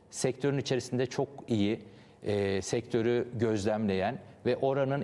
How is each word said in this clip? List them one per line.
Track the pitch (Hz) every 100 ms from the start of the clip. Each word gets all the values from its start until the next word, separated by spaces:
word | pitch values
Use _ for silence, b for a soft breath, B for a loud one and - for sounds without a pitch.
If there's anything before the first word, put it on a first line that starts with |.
| B
sektörün | - 135 123 143 139
içerisinde | - 131 - 123 127
çok | - 135 - -
iyi, | 113 101 113 - B B B
e, | 110 104 98 98
sektörü | 95 123 113 120 113 120 -
gözlemleyen | 117 113 110 101 107 110 95 95 135 B B 120
ve | 123
oranın | 135 139 135 139